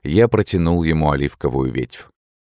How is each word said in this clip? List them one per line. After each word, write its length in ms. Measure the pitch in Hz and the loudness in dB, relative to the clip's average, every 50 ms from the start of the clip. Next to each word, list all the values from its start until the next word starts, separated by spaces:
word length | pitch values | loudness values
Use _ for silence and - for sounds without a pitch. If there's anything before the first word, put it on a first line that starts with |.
| - | -6
я 240 | 69 76 104 117 117 | -2 2 2 2 4
протянул 560 | 117 107 101 - - 90 82 82 87 87 82 | 2 0 -2 0 -2 0 0 2 0 0 0
ему 280 | 80 80 78 76 76 | 0 0 0 0 0
оливковую 600 | 71 69 71 - - - - 71 64 67 65 65 | 0 -2 -2 -4 -6 -4 -4 0 2 2 0 0
ветвь. 360 | 58 64 62 - - - - _ _ _ _ _ _ _ _ _ | -2 -4 -6 -8 -10 -20 -20 _ _ _ _ _ _ _ _ _